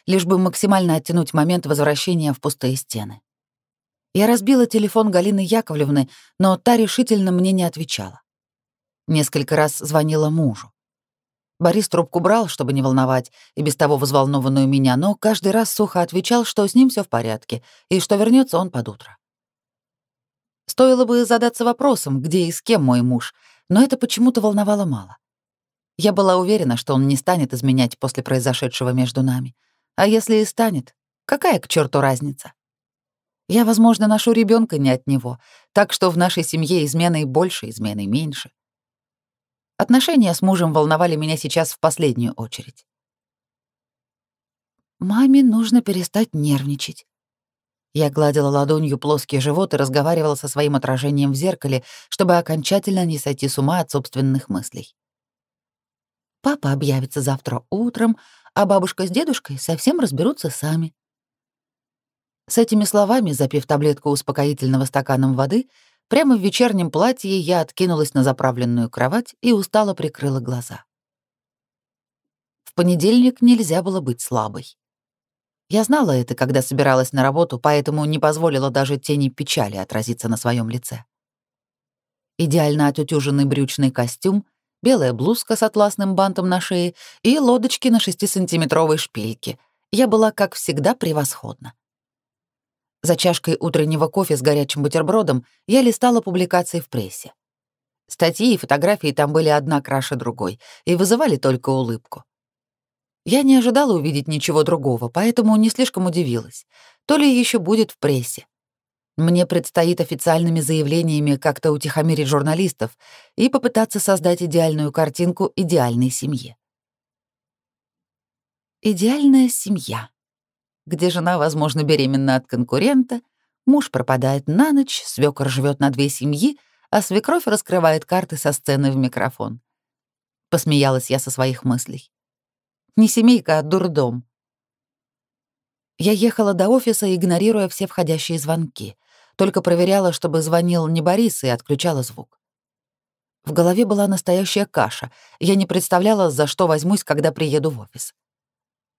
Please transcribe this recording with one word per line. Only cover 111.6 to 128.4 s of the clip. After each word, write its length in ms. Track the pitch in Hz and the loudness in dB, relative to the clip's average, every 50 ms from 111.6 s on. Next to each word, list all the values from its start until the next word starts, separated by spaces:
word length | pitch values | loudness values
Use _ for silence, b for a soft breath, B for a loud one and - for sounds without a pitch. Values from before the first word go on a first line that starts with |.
| - 160 151 | 0 -2 -2
утихомирить 560 | 143 - 147 - 156 151 165 160 147 147 131 | -2 -4 -4 -2 -2 0 0 0 0 0 0
журналистов 680 | 151 143 139 151 - 170 196 165 - - 110 117 - _ b b b b b b b | 0 0 0 0 -2 -2 -2 -2 -4 -4 -8 -8 -8 _ b b b b b b b
и 120 | b 226 262 | b 0 2
попытаться 520 | 262 269 254 247 247 220 220 - - 202 | 2 0 -2 0 0 0 0 0 -2 -2
создать 420 | - 202 196 180 156 180 175 175 175 | 0 0 0 2 2 0 0 0 -2
идеальную 500 | 165 143 170 165 160 156 156 151 147 135 | -2 0 2 2 2 0 -2 -4 -2 -2
картинку 600 | 165 160 151 - - 175 175 175 - 196 - - | -2 -2 -2 -2 -2 -2 -2 -2 -2 -4 -4 -2
идеальной 540 | - 190 156 175 151 123 120 117 120 127 131 | -4 -2 0 2 2 2 2 0 0 0 0
семьи. 460 | 123 - 135 139 147 123 - 127 117 _ _ _ _ _ _ _ _ _ _ _ _ _ _ _ _ _ _ _ _ _ _ _ _ _ _ _ _ _ _ _ _ _ _ _ _ _ _ _ _ _ _ _ _ _ - | -2 -4 -6 -6 -6 -6 -8 -12 -20 _ _ _ _ _ _ _ _ _ _ _ _ _ _ _ _ _ _ _ _ _ _ _ _ _ _ _ _ _ _ _ _ _ _ _ _ _ _ _ _ _ _ _ _ _ -2
"Идеальная 640 | 214 208 170 202 226 269 294 285 277 269 262 254 247 | -2 0 0 0 0 2 4 4 6 6 6 6 4
семья", 600 | - - - 196 202 160 - - 104 113 110 - _ _ _ _ _ _ _ _ _ _ _ _ _ _ _ 151 | 2 -2 -4 -4 -4 -4 -4 -6 -8 -8 -10 -12 _ _ _ _ _ _ _ _ _ _ _ _ _ _ _ -10
где 180 | 175 156 175 180 | -4 -2 -2 -2
жена, 300 | 170 175 160 175 180 165 | 0 0 -2 0 0 0
возможно, 460 | 147 160 147 156 147 156 131 156 147 | 0 0 0 0 -2 -2 -2 -2 0
беременна 500 | 147 156 143 135 131 139 135 135 135 131 | 0 2 2 2 2 0 0 2 2 0
от 120 | 131 123 | 0 -2
конкурента, 720 | _ - 120 123 - 123 143 185 262 285 262 247 254 247 240 - _ _ _ _ _ _ _ _ | _ -4 -4 -2 -2 -2 0 2 2 2 2 2 0 -4 -10 -12 _ _ _ _ _ _ _ _
муж 260 | 254 277 294 - - | 2 2 2 2 0
пропадает 580 | - 127 120 - 131 127 127 131 139 139 139 - | -4 -4 -2 0 0 0 0 0 0 -2 -2 -2
на 240 | 156 202 285 - 285 | 2 2 2 4 4
ночь, 300 | 277 269 - - - - | 2 0 0 -4 -8 -10
свёкор 440 | - - - 143 147 139 - 139 131 | -10 -4 0 0 0 0 0 -4 -4
живёт 300 | 123 131 135 143 139 139 | -2 0 0 0 0 0
на 120 | 143 139 | 0 0
две 180 | 131 131 139 143 | 0 0 -2 -2
семьи, 500 | - - 127 147 147 147 208 302 285 b b b b b b b | -2 -4 -4 -4 -2 0 0 -2 -2 b b b b b b b
а 100 | b 214 | b 0
свекровь 460 | - - 190 214 - - 339 349 - | 0 0 0 -2 0 0 -2 -2 -2
раскрывает 580 | 233 214 214 - - 185 185 165 160 156 156 - | -2 -4 -4 -2 -2 -2 0 2 2 2 0 -2
карты 320 | - 180 185 175 - 160 | -2 -2 -2 -2 -4 -8
со 160 | 135 | -6